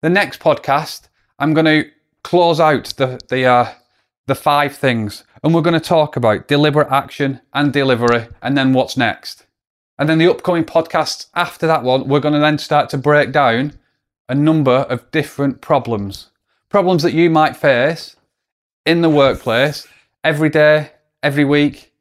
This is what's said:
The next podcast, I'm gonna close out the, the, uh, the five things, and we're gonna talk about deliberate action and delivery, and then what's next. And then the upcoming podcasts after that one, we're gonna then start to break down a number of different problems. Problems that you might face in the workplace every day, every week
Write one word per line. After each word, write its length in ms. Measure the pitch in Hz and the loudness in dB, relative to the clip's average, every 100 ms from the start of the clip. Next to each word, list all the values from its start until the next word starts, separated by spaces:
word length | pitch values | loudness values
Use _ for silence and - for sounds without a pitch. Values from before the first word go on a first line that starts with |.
The 60 | 160 | 0
next 320 | 190 165 - | 0 -2 -2
podcast, 680 | 165 143 - 143 156 - _ _ _ _ | -2 -2 -2 -4 -4 -16 _ _ _ _
I'm 140 | 143 | -2
gonna 320 | 156 160 151 - _ _ _ | 2 2 2 -2 _ _ _
close 360 | - 175 170 156 | -2 0 2 2
out 280 | 160 139 - - | 2 0 -4 -6
the, 240 | 131 123 - | -6 -6 -6
the, 160 | 127 | -2
uh, 280 | 127 123 117 - _ _ _ _ - | 2 2 0 -6 _ _ _ _ -8
the 80 | |
five 400 | 135 - 143 143 | -4 0 0 -2
things, 500 | 143 135 117 107 - _ _ | -2 -2 -2 -6 -10 _ _
and 120 | 147 | 0
we're 80 | 165 | 0
gonna 160 | 160 170 | 2 -2
talk 380 | - 170 151 - | 0 0 0 0
about 320 | 117 104 - | 0 0 0
deliberate 420 | 147 151 147 143 | 0 2 2 0
action 500 | 135 139 - 139 123 _ | 0 -4 -6 -6 -6 _
and 200 | 143 143 | -2 0
delivery, 560 | 139 135 123 120 120 113 - | 0 0 2 2 0 -4 -12
and 160 | - 139 | -4 -2
then 160 | 131 | 2
what's 240 | 131 123 - | 0 0 -2
next. 500 | 117 - - - _ _ _ _ _ - | -2 -4 -14 -20 _ _ _ _ _ -6
And 100 | 147 | -2
then 100 | 160 | 2
the 120 | 170 | 2
upcoming 340 | 170 - 170 | 0 -2 -2
podcasts 600 | 160 170 160 165 147 - - | 0 -2 -2 -4 -4 -8 -10
after 320 | - 175 - 160 | -6 -6 -4 -2
that 160 | 160 | -2
one, 260 | 123 131 131 | 0 -2 0
we're 120 | 139 | -2
gonna 200 | 151 147 | 0 0
then 180 | 151 151 | 0 -2
start 300 | - 147 147 | -2 -2 -2
to 80 | 143 | -4
break 340 | 139 147 131 | 0 0 0
down 420 | 143 135 113 131 - _ _ _ _ _ | 0 0 0 -4 -10 _ _ _ _ _
a 60 | |
number 520 | 135 151 160 135 127 139 | 0 2 2 2 0 0
of 220 | 123 _ | -6 _
different 500 | 160 143 - 139 127 | -6 -6 -4 -4 -4
problems. 680 | - 147 117 113 98 98 - _ _ _ _ | -2 -2 0 -6 -6 -12 -20 _ _ _ _
Problems 340 | 196 180 180 | 0 2 0
that 80 | 165 | 0
you 180 | 147 170 | 2 2
might 260 | 160 151 - | 4 0 0
face 600 | - 123 135 165 - _ _ _ _ _ _ _ | 0 2 0 -4 -14 _ _ _ _ _ _ _
in 180 | - 170 | -2 2
the 80 | 165 | 2
workplace 760 | 147 139 98 - 113 143 143 - _ _ _ | 4 2 0 -2 0 0 -4 -16 _ _ _
every 240 | 156 147 156 | -4 0 0
day, 420 | 151 151 151 143 _ _ _ | 4 4 4 0 _ _ _
every 220 | 147 143 | -4 0
week 480 | 139 147 147 - _ _ | 2 2 0 -2 _ _